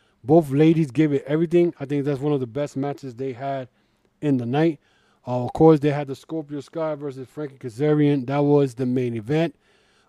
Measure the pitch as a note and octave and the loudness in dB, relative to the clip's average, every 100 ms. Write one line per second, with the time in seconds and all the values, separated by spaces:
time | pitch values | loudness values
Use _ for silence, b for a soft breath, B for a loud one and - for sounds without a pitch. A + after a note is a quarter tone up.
0 | _ _ A2+ D#3+ D3+ C3+ D#3+ D#3+ D#3 A#2 | _ _ 2 2 4 2 4 4 0 0
1 | D#3 C#3 - D3+ E3+ F3 F3 - C3+ C#3+ | 0 0 -2 -2 0 2 0 -2 -6 -4
2 | C#3 C#3 D3 C#3+ B2 A2+ D3 C3+ C#3+ C#3 | -2 -4 -2 -2 -4 -6 -6 -6 -6 -8
3 | C3+ A#2 C3+ A#2 C#3 C#3 B2+ _ _ _ | -12 -10 -10 -8 -8 -8 -10 _ _ _
4 | _ _ D3+ C3+ A#2 C#3 E3 D3 _ _ | _ _ 0 0 0 0 0 -2 _ _
5 | _ _ - B2 B2 - D#3+ D#3 D3 C#3+ | _ _ -8 -6 -4 6 6 8 4 -2
6 | C#3+ C3 - D#3+ C#3+ D3 B2+ E3 D#3+ D3 | -6 -10 -10 -10 -10 -12 -10 -8 -6 -6
7 | D3 C3 B2+ - D3 C3 B2+ G#2+ D3+ D3+ | -10 -12 -14 -12 -12 -12 -12 -2 2 4
8 | D3 C#3+ B2+ C#3+ C#3+ C#3+ C#3 A#2 C3 B2+ | 4 2 0 0 4 4 2 -2 -2 -2
9 | B2 A#2 G#2 D#3 E3 - _ _ _ _ | -2 -6 -2 -2 -2 -4 _ _ _ _